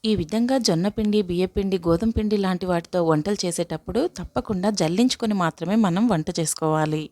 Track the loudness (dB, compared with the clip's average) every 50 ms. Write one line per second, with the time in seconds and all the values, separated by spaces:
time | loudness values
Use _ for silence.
0 | 0 0 0 0 -2 -2 -2 -2 0 0 0 0 2 2 2 2 0 -2 -2 -2
1 | 0 2 2 2 0 0 0 -2 -2 0 _ -2 -2 0 -2 0 2 2 2 2
2 | 2 0 0 0 0 0 0 0 0 0 0 -2 -2 -2 -2 -2 -2 -2 -2 0
3 | 2 4 2 2 2 0 -2 -2 -2 -4 -2 -4 -4 -4 -6 -10 _ -4 -2 -2
4 | -2 -2 _ -8 -12 -6 _ -6 -4 -2 -4 -2 0 -2 0 0 0 0 2 2
5 | 2 2 2 0 -2 -2 0 0 0 -2 -2 -4 -4 0 2 2 2 2 2 2
6 | 2 2 2 0 0 -2 -2 -2 -2 -2 -2 -2 0 2 2 2 2 0 0 -4
7 | -4 -8